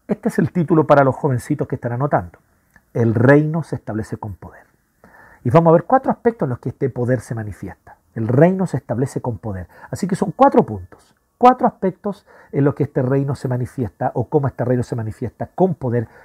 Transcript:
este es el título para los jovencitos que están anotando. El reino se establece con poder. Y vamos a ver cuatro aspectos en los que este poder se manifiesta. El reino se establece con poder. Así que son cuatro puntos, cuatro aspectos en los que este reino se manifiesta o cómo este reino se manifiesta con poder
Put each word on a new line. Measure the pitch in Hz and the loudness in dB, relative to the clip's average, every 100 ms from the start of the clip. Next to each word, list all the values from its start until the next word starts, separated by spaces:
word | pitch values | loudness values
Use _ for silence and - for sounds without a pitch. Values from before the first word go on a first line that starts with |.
| - | -8
este | 208 220 | -4 -2
es | - | 0
el | 135 | 0
título | 180 147 156 147 | 0 2 2 6
para | 143 | 6
los | 135 | 4
jovencitos | - 151 123 - 147 139 | 2 -2 -2 -4 -6 -4
que | |
están | 131 120 | -6 -6
anotando. | 120 147 147 87 - _ _ _ _ _ | -4 -2 -2 -4 -18 _ _ _ _ _
El | 123 113 | -2 0
reino | 107 127 147 151 160 | 4 6 6 4 -4
se | - 135 | -6 -10
establece | - 110 104 - | -8 -8 -8 -10
con | 107 | -10
poder. | 92 90 - _ _ _ _ - - - - | -14 -18 -20 _ _ _ _ -20 -20 -20 -8
Y | 127 | 4
vamos | 165 165 | 4 6
a | |
ver | 165 | 4
cuatro | - 262 262 | 4 0 0
aspectos | - 233 233 143 | -2 -2 -2 -6
en | |
los | 123 | -4
que | 127 | -8
este | - 131 | -6 -6
poder | 123 117 127 | -4 -2 -2
se | - | -4
manifiesta. | 113 107 - 92 - - - _ | -10 -10 -12 -14 -16 -20 -20 _
El | 120 110 | -6 0
reino | 120 170 190 180 | 4 4 2 -4
se | 135 | -6
establece | - 113 131 131 | -6 -4 -4 -4
con | 127 113 | -8 -8
poder. | 110 95 85 - - | -10 -10 -12 -20 -14
Así | - 185 | -8 -4
que | 196 | -2
son | 175 | -4
cuatro | - 269 269 | 2 2 2
puntos, | 131 104 90 - _ _ _ - | -4 -10 -12 -20 _ _ _ 4
cuatro | 247 254 240 | 4 4 -2
aspectos | - 190 - 208 - _ - - | 0 -6 -4 -10 -10 _ -20 -6
en | 143 | 0
los | 139 | 0
que | - | 0
este | 131 147 | -4 -2
reino | 127 139 143 | 0 0 -2
se | 131 131 | -4 -4
manifiesta | 123 120 - 113 - 127 | -4 -6 -6 -8 -4 -4
o | 131 - | -4 -2
cómo | 151 135 | 0 -2
este | - | -4
reino | 120 123 | -2 -2
se | - 120 | -2 -6
manifiesta | 110 - 113 - 110 | -8 -8 -10 -10 -12
con | - 190 | -2 0
poder | - 127 120 110 - | 0 -4 -4 -6 -14